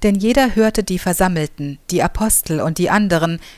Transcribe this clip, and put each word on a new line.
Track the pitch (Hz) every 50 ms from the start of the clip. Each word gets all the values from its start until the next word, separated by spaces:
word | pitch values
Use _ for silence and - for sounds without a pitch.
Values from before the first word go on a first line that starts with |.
| -
denn | 208 202
jeder | 196 202 226 247 277 262 240 -
hörte | 220 220 220 214 220 196
die | - 185 180
Versammelten, | - 180 170 - 185 185 175 160 151 - - - 143 143 143 151 _ -
die | 175 165 147
Apostel | 170 - - 214 220 - - - - 160 151
und | 104 160 156
die | - 175 -
anderen, | 180 208 208 190 175 160 160 165 170 170 - - -